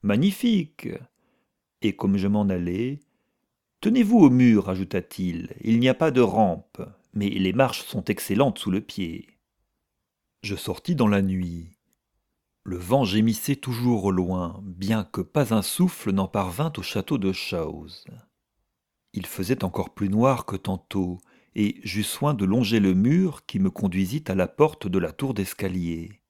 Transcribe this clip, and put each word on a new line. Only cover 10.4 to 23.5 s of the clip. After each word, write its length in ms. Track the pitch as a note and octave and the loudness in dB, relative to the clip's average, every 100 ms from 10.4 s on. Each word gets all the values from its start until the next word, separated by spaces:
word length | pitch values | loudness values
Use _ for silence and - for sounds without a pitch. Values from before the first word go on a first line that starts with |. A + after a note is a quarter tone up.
Je 140 | G#2 G2 | -10 -8
sortis 400 | - - - D#3+ | -6 -8 -4 2
dans 120 | A2 | 4
la 140 | G2+ | 4
nuit. 560 | F#2+ F#2 F2+ E2+ E2+ _ _ _ _ _ _ _ _ _ | 2 -2 -4 -8 -14 _ _ _ _ _ _ _ _ _
Le 140 | - F2+ | -10 -8
vent 260 | F2 C3+ | 0 2
gémissait 520 | A2 G#2 A2+ G#2+ - C#3 | 2 2 2 0 -4 -4
toujours 500 | C3 A#2 B2 A2+ G2 | -4 -2 2 2 2
au 60 | |
loin, 480 | F#2 F2+ F#2 F2 F#2 | 2 0 -2 -4 -8
bien 400 | G2 F2+ F#2+ A2 | -14 -8 -2 -2
que 180 | F#2+ - | -2 -8
pas 320 | F2+ D3+ A#2 | -4 -2 2
un 80 | A2 | 0
souffle 500 | - - F3+ - A2 | 0 0 0 0 -2
n'en 160 | G2 F#2+ | -2 0
parvint 460 | G#2 F#2 F2+ D#3+ B2+ | -2 -4 -2 -4 -4
au 40 | |
château 380 | F2+ G#2+ - C#3 | -6 -6 -2 -2
de 120 | F#2+ | -2
Chaouz. 720 | F#2 - F2+ D#2 D#2 E2 - - - _ _ _ _ _ _ _ _ _ | -2 -6 -6 -6 -10 -16 -20 -20 -20 _ _ _ _ _ _ _ _ _
Il 140 | G2 F#2 | -10 -10
faisait 360 | - F#2 C3 | -8 -4 -2
encore 300 | F#2+ G2 F#2+ | -2 -4 -8
plus 160 | - G2+ | -4 -2
noir 360 | G#2 B2+ B2+ - | 2 2 2 -4
que 100 | F#2+ | -8
tantôt, 640 | - F#2+ _ G2 F2+ F2 _ _ _ | -6 -6 _ -4 -4 -6 _ _ _
et 260 | - G#2 - | -2 -2 -2
j'eus 200 | G#2 G2 | -6 -4
soin 300 | G#2 - C#3+ | -4 -2 -2
de 120 | B2+ F#2+ | 2 2
longer 340 | A2+ G#2+ A2+ | 2 4 4
le 160 | F#2+ F#2 | 4 4
mur 500 | A2+ E3+ F#3 - | 4 4 2 -4
qui 140 | - | -8